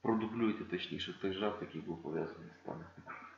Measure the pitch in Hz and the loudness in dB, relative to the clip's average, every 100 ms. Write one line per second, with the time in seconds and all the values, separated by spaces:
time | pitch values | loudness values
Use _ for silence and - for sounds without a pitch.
0 | - 110 110 113 113 101 90 90 - 78 | 6 4 4 4 4 4 0 -2 -2 -2
1 | - 90 98 95 104 104 82 80 85 80 | -4 0 0 2 2 0 -4 -6 -4 -4
2 | 73 80 82 - 85 - - - - - | 0 0 0 -2 -12 -12 -8 -6 -8 -14
3 | - - - | -10 -10 -10